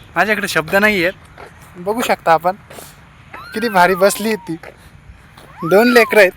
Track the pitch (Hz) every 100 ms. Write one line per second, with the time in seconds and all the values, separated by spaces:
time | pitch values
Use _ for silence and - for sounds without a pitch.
0 | - 170 196 208 196 165 156 190 214 202
1 | 170 202 - - - - - 180 180 220
2 | - - - 160 180 202 - - - -
3 | - - - - - 220 233 196 175 185
4 | 196 - 214 214 - 165 - - - -
5 | - - - - - - 160 185 233 247
6 | 220 214 185